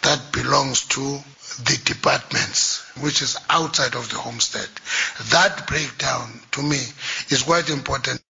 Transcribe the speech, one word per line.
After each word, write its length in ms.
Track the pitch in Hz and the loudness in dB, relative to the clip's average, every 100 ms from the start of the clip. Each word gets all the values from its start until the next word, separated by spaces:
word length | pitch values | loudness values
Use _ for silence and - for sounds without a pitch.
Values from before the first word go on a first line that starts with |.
that 280 | - 147 143 | 4 2 0
belongs 540 | - 127 143 139 123 - | -2 4 4 4 0 0
to 320 | - 139 139 143 - - - 117 | -2 -2 -6 -10 -20 -14 -4 0
the 140 | 127 - | 0 0
departments, 960 | 143 - - - 123 - - - - - - | 2 2 2 0 -2 0 0 0 -2 -8 -6
which 200 | 147 139 | -2 0
is 160 | 135 - - | 0 -4 2
outside 460 | 156 160 151 131 120 | 2 4 0 0 -2
of 140 | 117 | -4
the 80 | 110 | -6
homestead. 520 | 113 117 - 107 107 - - - - - 110 | -6 -2 -2 -2 -8 -10 -4 -2 -2 -4 2
That 340 | 165 190 - - | 6 6 2 -2
breakdown, 640 | 151 147 - 135 127 120 113 - | -2 -2 -4 -2 -2 -4 -14 -8
to 120 | - | -4
me, 160 | 143 143 123 - - - - | 0 0 -2 -8 -6 -6 0
is 140 | 135 | 0
quite 260 | 147 170 160 | 4 4 4
important. 520 | 147 123 135 131 127 _ | -2 -2 -2 -2 -4 _